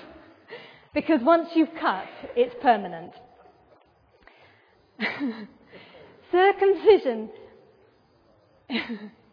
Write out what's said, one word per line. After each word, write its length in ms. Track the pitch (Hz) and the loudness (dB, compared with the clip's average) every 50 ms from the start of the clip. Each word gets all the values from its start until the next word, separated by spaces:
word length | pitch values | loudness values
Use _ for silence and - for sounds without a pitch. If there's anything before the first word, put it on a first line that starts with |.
| - - - - - - _ _ _ - - - - - - - _ _ | -10 -20 -20 -20 -20 -20 _ _ _ -20 -18 -18 -18 -20 -20 -20 _ _
because 280 | - 302 - - 330 277 | -6 -4 0 2 0 2
once 280 | 233 320 339 339 330 339 - | 4 4 2 2 2 0 0
you've 200 | 330 311 - - - | 0 0 0 -2 -6
cut, 260 | 311 311 196 185 196 - - - - - - | -4 -4 -4 -4 -8 -14 -16 -18 -16 -6 -2
it's 180 | 240 240 - - - | -2 -2 -2 -2 -2
permanent. 520 | - 254 226 208 196 180 175 165 165 - - - - - _ _ - - _ _ _ _ _ _ _ _ _ _ _ _ _ _ _ - _ _ _ _ _ _ _ _ _ _ _ _ _ - | 2 2 2 2 0 -8 -12 -12 -14 -16 -20 -20 -20 -20 _ _ -20 -20 _ _ _ _ _ _ _ _ _ _ _ _ _ _ _ -20 _ _ _ _ _ _ _ _ _ _ _ _ _ -8
<laughs> 500 | 214 - - - 285 247 220 220 208 - _ _ _ _ - - - - - - - - - _ _ - | -8 -6 -6 -6 -8 -8 -8 -10 -14 -18 _ _ _ _ -20 -20 -20 -20 -20 -20 -20 -20 -20 _ _ -2
Circumcision. 960 | - 359 370 403 392 392 403 392 392 320 285 403 403 - - 269 233 220 220 214 - - - - - - _ _ _ _ _ _ _ _ _ _ _ _ _ _ _ _ _ _ _ _ _ - | 2 4 4 4 4 4 2 2 2 4 6 6 6 6 4 0 -4 -4 -6 -12 -14 -20 -20 -20 -20 -20 _ _ _ _ _ _ _ _ _ _ _ _ _ _ _ _ _ _ _ _ _ -8
<laughs> 420 | 269 220 - - 233 202 208 208 - _ _ _ | -6 -6 -6 -8 -10 -12 -14 -18 -20 _ _ _